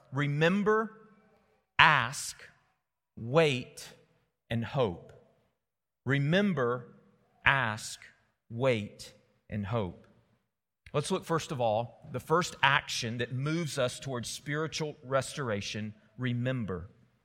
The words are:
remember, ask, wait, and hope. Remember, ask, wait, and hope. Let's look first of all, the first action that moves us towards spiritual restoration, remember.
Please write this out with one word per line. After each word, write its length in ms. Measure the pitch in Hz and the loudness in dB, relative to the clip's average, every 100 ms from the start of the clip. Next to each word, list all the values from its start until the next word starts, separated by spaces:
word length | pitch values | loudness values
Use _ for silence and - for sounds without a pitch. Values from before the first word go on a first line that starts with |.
| - | -8
remember, 800 | 131 143 147 165 202 202 220 220 - - _ _ _ _ _ _ - | -2 0 2 2 2 2 0 -2 -8 -20 _ _ _ _ _ _ 6
ask, 600 | 156 143 120 143 - - - _ _ _ _ _ _ - | 8 6 2 -6 -10 -12 -20 _ _ _ _ _ _ -12
wait, 720 | 117 156 156 123 - - - - _ _ _ _ - | 0 4 4 2 -4 -14 -20 -20 _ _ _ _ -4
and 120 | 117 | -4
hope. 480 | 113 139 110 82 - - _ _ _ _ _ _ _ _ 123 | -2 0 0 -2 -12 -20 _ _ _ _ _ _ _ _ 0
Remember, 800 | 139 143 185 208 143 120 123 - - _ _ _ _ | 2 4 2 2 0 0 -2 -8 -20 _ _ _ _
ask, 560 | 127 135 117 110 - - - _ _ _ - | 4 4 2 -2 -8 -14 -18 _ _ _ -12
wait, 600 | 117 131 113 101 - - - _ _ - | 0 2 2 -2 -12 -20 -20 _ _ -8
and 160 | 107 95 | -6 -2
hope. 400 | 120 90 - - _ _ _ _ _ _ _ - | -2 -4 -8 -18 _ _ _ _ _ _ _ -8
Let's 160 | 147 - | -4 -2
look 160 | 190 - | -4 -2
first 260 | 160 - | -4 -2
of 80 | 135 | -2
all, 500 | 117 107 117 - - | 0 0 -2 -10 -12
the 80 | 127 | -8
first 360 | - 165 170 - | 0 2 0 2
action 560 | 139 143 - - 117 123 | 4 4 0 -6 -4 -4
that 160 | 120 | -4
moves 460 | 127 147 165 151 135 | -4 -2 -2 -2 -2
us 200 | 123 - | -2 -2
towards 300 | 135 123 107 | -6 -6 -6
spiritual 680 | - 147 147 156 - 151 - | -8 -6 -4 -4 -4 -6 -8
restoration, 920 | 123 135 - - 123 101 101 110 107 - _ - | -2 0 0 -4 -2 -2 -4 -6 -8 -10 _ -6
remember. 720 | 127 120 127 131 95 87 87 - _ _ | -2 -2 -2 -2 -4 -6 -8 -18 _ _